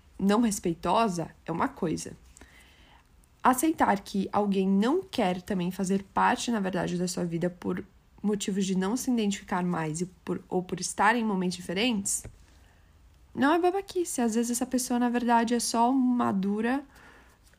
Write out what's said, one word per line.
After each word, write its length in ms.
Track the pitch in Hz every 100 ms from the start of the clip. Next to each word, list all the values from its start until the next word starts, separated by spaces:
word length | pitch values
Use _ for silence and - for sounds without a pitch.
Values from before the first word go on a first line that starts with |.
| _ -
não 220 | 190 208
respeitosa 920 | 233 196 180 165 175 214 226 175 156 -
é 80 | -
uma 160 | 170 269
coisa. 440 | - 170 160 - - - - - - - - - - _ _ _ _
Aceitar 580 | 233 262 320 330 220 202
que 280 | - 196 185
alguém 360 | - 208 196 190
não 340 | 196 226 359
quer 400 | 381 - 190 180
também 280 | - 190 175
fazer 320 | 190 185 196
parte, 480 | - - 190 247 -
na 100 | 226
verdade, 380 | 190 185 170 175
da 80 | 180
sua 180 | 180
vida 240 | 175 165 175
por 360 | 180 196 180 - _ _ -
motivos 440 | 202 208 - 196 190
de 100 | 185
não 200 | 190 254
se 140 | -
identificar 520 | 240 208 196 - 185
mais 380 | 180 170 160 156
e 60 | 180 -
por, 180 | - 180 -
ou 140 | 185
por 180 | 180 175
estar 340 | 175 - 208
em 100 | 240
momentos 320 | 220 190 180 175
diferentes, 680 | - 175 247 214 196 - - - - - - _ _ _ - - -
não 180 | - 269
é 60 | 330
babaquice. 640 | 359 392 392 370 339 -
Às 140 | 233
vezes 160 | 220 233
essa 160 | 240 254
pessoa, 320 | 254 247 247
na 100 | 247
verdade, 460 | 240 240 233 226
é 60 | 240
só 320 | - 233 233
madura 920 | 269 247 240 240 202 196 208 233 269 277 - - - - _ _